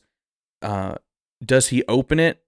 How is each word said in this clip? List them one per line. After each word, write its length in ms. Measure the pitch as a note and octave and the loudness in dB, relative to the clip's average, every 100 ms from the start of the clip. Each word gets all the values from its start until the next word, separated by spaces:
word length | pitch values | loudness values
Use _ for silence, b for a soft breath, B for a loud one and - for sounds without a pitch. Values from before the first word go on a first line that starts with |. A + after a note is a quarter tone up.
| _ _ _ _ _ _ | _ _ _ _ _ _
uh, 340 | G#2 G2 F#2+ - _ _ _ - | -8 -6 -6 -10 _ _ _ -12
does 240 | A2+ C3 - | 0 2 2
he 140 | B2 - | -2 0
open 320 | A#2+ - D#3 | 0 0 2
it 220 | E3 - | 0 -2